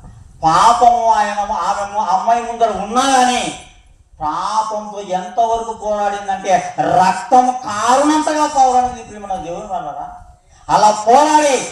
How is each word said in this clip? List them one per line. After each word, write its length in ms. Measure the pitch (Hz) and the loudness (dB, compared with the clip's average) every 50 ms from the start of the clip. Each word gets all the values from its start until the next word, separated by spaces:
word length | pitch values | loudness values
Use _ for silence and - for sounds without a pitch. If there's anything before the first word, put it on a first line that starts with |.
| - - - - - - - - 160 | -20 -20 -20 -20 -20 -20 -8 -2 0
పాపము 680 | 160 170 - - 233 240 240 247 240 240 233 226 226 | 2 4 6 6 6 6 6 4 4 4 4 2 2
ఆయన, 280 | 214 208 208 202 208 208 | 2 2 0 0 -2 -4
ఆమె 540 | 202 208 - 175 175 196 202 202 202 202 | -4 -4 -4 -4 -4 -4 -4 -4 -6 -6
ము-, 100 | 202 214 | -4 -4
అమ్మాయి 400 | 214 175 190 190 - 226 233 240 | -2 -2 -2 0 0 0 0 0
ముందర 280 | 226 233 233 226 226 214 196 190 | -2 -4 -2 -2 -2 -2 -2 -4
ఉన్నా 200 | 202 208 233 254 | -6 -4 -2 0
కానీ 500 | 269 277 269 254 247 247 247 226 202 160 - - - - - _ _ _ _ _ _ _ _ - | 2 2 2 2 2 2 0 -2 -4 -6 -10 -12 -16 -20 -20 _ _ _ _ _ _ _ _ -8
పాపంతో 800 | 151 151 160 180 190 202 214 220 214 220 214 214 208 208 202 202 | -6 -6 -4 -4 -4 -4 -2 -2 -2 -2 -4 -8 -8 -10 -12 -12
ఎంతవరకు 720 | 196 180 185 185 - - - 233 233 226 226 226 - 226 | -6 -4 -4 -4 -6 -4 -2 0 0 2 0 -2 -4 -6
పోరాడిందంటే, 1000 | 220 - 202 214 208 208 208 202 202 202 202 196 190 190 - 196 180 170 - - - 156 | -10 -6 -4 -4 -2 -2 -2 -2 -4 -4 -4 -6 -6 -4 0 0 0 0 0 -2 -4 -4
రక్తం 720 | 156 - - 180 185 185 180 - - - 254 254 247 247 | -2 0 2 4 4 2 2 -2 0 2 4 4 4 4
కారునంతగా 960 | - - 196 214 214 214 226 240 262 277 294 302 311 302 311 320 302 302 302 | 0 -4 -6 -8 -6 -2 0 2 2 4 4 2 2 2 0 0 0 0 0
పోరాడింది 560 | 294 - 269 262 254 247 254 247 247 240 233 | 0 2 2 2 4 4 2 0 -2 -4 -10
ప్రియమైన 320 | 220 - 214 208 202 196 190 | -14 -16 -16 -14 -10 -8 -8
దేవుని 320 | 156 151 165 175 202 - | -8 -8 -10 -10 -10 -10
వల్లరా. 500 | 190 185 175 156 143 - - - - - - - - - _ _ _ _ _ _ - | -8 -8 -8 -8 -10 -10 -12 -12 -14 -16 -18 -20 -20 -20 _ _ _ _ _ _ 0
అలా 360 | 151 - 208 214 214 214 214 | 2 4 4 4 2 2 2
పోరాడి 600 | 226 247 285 302 311 302 302 302 285 254 214 - - | 4 4 4 6 4 4 4 4 2 0 0 -2 -6